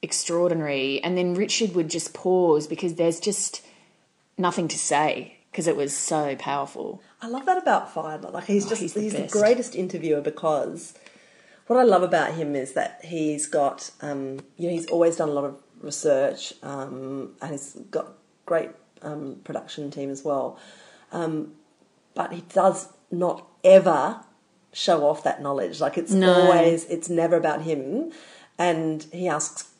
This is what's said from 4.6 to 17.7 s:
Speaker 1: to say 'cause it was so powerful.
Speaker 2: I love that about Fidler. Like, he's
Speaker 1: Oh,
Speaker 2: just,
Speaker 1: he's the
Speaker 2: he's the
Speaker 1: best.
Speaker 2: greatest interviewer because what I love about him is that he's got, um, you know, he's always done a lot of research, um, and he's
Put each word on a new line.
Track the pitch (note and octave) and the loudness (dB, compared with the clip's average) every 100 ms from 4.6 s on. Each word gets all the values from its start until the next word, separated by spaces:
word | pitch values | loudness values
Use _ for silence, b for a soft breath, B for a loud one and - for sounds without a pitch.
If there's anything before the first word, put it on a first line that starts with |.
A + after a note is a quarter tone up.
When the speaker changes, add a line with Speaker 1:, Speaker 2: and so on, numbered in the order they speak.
| E3 | -4
Speaker 1:
to | D#3 | -4
say | - C#3+ D3+ - B2+ - _ | -2 0 0 -2 -8 -18 _
'cause | - E3 | -4 -2
it | D3+ | 0
was | C#3 | -2
so | C#3+ - D#3 D3 C3+ | -4 -4 -2 -2 -6
powerful. | - C#3 C#3 - - - b b | -4 -4 -6 -8 -12 -12 b b
Speaker 2:
I | A#3 | -10
love | B3 C#4 | -8 0
that | F#4 | 0
about | F4+ G3+ - | 2 0 0
Fidler. | - D#3+ D#3 E3 | -8 -8 -10 -10
Like, | - - | -12 0
he's | G3+ - | 0 0
Speaker 1:
Oh, | |
Speaker 2:
just, | A3 | -4
Speaker 1:
he's | F3 | -4
the | G#3 | -4
Speaker 2:
he's | G#3+ | -4
the | G3 | -4
Speaker 1:
best. | F#3+ | -2
Speaker 2:
greatest | G#3+ G#3 A#3+ A#3 | 2 4 4 0
interviewer | - F#3 E3+ D#3+ D3 | -6 -6 -4 -2 0
because | C#3+ D3+ E3 D3 A2+ - - - b b b b b b _ | -2 -4 -2 -2 -2 -8 -16 -20 b b b b b b _
what | A#3+ | 4
I | |
love | B3 F#3 | 6 6
about | F3+ E3+ C#3+ | 4 2 2
him | D#3+ D3+ C#3+ | -2 -4 -4
is | C3 | -4
that | - - - | -4 -4 -6
he's | E3 E3 D3+ D3 - | -12 -4 -2 -2 -2
got, | D#3 C#3 - - - | 0 0 -2 -14 -12
um, | D3 C#3+ C3+ C3+ - _ | -8 -8 -8 -10 -14 _
you | E3+ | -4
know, | |
he's | E3+ E3 | -4 -2
always | E3 E3+ E3 | 2 2 2
done | D#3 | -2
a | |
lot | C#3+ | -2
of | C#3+ - _ _ | -4 -8 _ _
research, | D3+ - D#3 C3+ C#3 C#3 - - | -12 -4 0 2 2 -2 -12 -14
um, | C#3 C#3 C#3 C3 C3 C3+ C3 - | -12 -10 -10 -12 -10 -10 -12 -12
and | - | -10
he's | C#3+ - | -10 -12